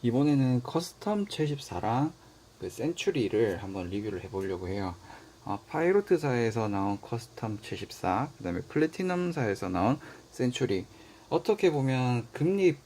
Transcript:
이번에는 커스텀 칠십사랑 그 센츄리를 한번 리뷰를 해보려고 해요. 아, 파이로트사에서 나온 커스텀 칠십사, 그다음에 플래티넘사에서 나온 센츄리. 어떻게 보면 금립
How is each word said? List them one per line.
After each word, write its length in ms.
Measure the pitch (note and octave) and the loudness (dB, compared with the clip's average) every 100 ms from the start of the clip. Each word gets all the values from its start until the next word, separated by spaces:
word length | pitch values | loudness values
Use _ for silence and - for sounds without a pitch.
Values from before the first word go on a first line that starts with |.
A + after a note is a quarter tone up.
이번에는 580 | B2 A#2+ D3 C#3+ C3 B2 | 2 4 4 4 4 2
커스텀 680 | B2 D#3+ F3 - - G#3 G3+ | 0 -4 -4 -8 -2 -2 -2
칠십사랑 800 | - D3+ C#3+ - F2+ G#2 A#2 D3+ - - - - - | -2 -2 -2 -6 -4 0 2 0 -2 -20 -20 -20 -12
그 80 | F#2 | -10
센츄리를 920 | - C3+ F3 - E3+ G#2 G#2+ A2+ F2 | -4 -4 -2 -2 0 2 2 2 0
한번 260 | G2 F#2+ F2 | -4 -6 -4
리뷰를 340 | G2 G#2+ F#2 | -4 -4 -6
해보려고 440 | F#2 F#2+ F#2+ F#2 F2+ | -6 -6 -4 -4 -4
해요. 260 | G2 F#2+ F2 - - - - - | -4 -6 -8 -16 -20 -20 -18 -10
아, 120 | G2+ - | -10 -6
파이로트사에서 960 | D3+ E3+ G3 G3+ F3 D3+ B2 A#2 A2 G#2+ | 0 4 4 4 2 4 2 2 2 0
나온 300 | G2 G2 G2+ | 0 0 -2
커스텀 640 | - A#2 - - A2+ G#2 | -4 -8 -8 -8 -6 -6
칠십사, 680 | - F2+ G2 - - F#2 C#3+ - | -8 -10 -10 -4 0 0 -2 -6
그다음에 240 | F2+ F2 | -6 -6
플래티넘사에서 1080 | - - D#3+ - F#3 F3+ F3+ E3+ A#2 G2 F#2+ | -4 0 0 0 -2 0 -2 0 0 0 -2
나온 280 | F2+ G2 C#3+ - - - | 2 2 2 -4 -20 -20
센츄리. 520 | - B2+ B2 A#2+ G2 - - - - - | -2 -2 0 0 0 -4 -16 -20 -20 -2
어떻게 400 | E3 E3 G#3 F#3 | -2 2 4 4
보면 580 | D3 C3+ C3 B2+ B2 A2+ | 4 2 2 2 0 -2
금립 440 | - D3+ G3 F#3+ D3 | -2 0 4 4 2